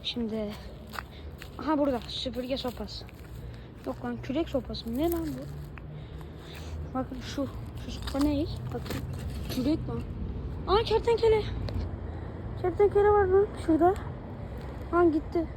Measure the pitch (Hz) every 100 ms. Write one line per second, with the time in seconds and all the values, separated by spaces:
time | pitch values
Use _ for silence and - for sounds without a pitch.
0 | - 240 226 220 208 208 - - - -
1 | - - - - - - 269 302 285 247
2 | - - 262 233 254 262 254 - 208 -
3 | - - - - - - - - - 254
4 | 247 233 - 277 330 269 - 220 233 233
5 | 330 339 320 254 277 - - - - -
6 | - - - - - - - - - 254
7 | 254 254 - - 269 - - - - -
8 | - 269 294 285 339 - - 247 - 269
9 | - - - - - - 247 320 - 233
10 | 240 - - - - - - 392 453 427
11 | - 453 453 440 403 - - - - -
12 | - - - - - - 370 339 403 403
13 | 403 415 381 381 415 - - 311 349 403
14 | - - - - - - - - - 339
15 | 349 302 - 349 320